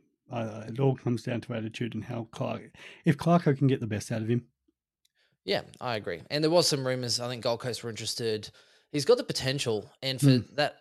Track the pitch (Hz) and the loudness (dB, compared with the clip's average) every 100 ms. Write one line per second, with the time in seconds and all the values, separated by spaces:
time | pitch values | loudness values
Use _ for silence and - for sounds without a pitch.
0 | _ _ _ 120 113 107 110 120 135 127 | _ _ _ -6 -6 -8 -8 2 2 2
1 | 123 117 127 117 - 113 110 - 117 110 | 0 -2 -2 -4 -4 -6 -6 -6 -6 -6
2 | 101 117 113 - 120 113 113 - - - | -6 -8 -8 -6 -6 -6 -10 -20 -20 0
3 | 170 - 165 170 160 139 139 131 117 104 | 2 2 4 4 4 4 4 2 0 -4
4 | - 113 110 120 - _ _ _ _ _ | -4 -4 0 0 -2 _ _ _ _ _
5 | _ _ _ _ 190 196 - - 123 110 | _ _ _ _ -4 -4 -4 -8 -4 -4
6 | 101 85 117 147 156 175 160 139 127 127 | -4 -8 -4 0 4 4 4 2 -2 -2
7 | 123 110 120 120 120 117 127 110 120 107 | -2 -4 -4 -4 -2 -2 -4 -6 -8 -8
8 | 107 - 117 107 101 - _ _ _ 147 | -6 -4 -2 -2 -6 -18 _ _ _ -2
9 | 135 254 - - 131 139 123 107 - _ | 4 4 2 -4 -2 -2 -2 -2 -4 _
10 | 135 127 139 127 - - 143 - | -8 4 6 6 2 -2 -2 -2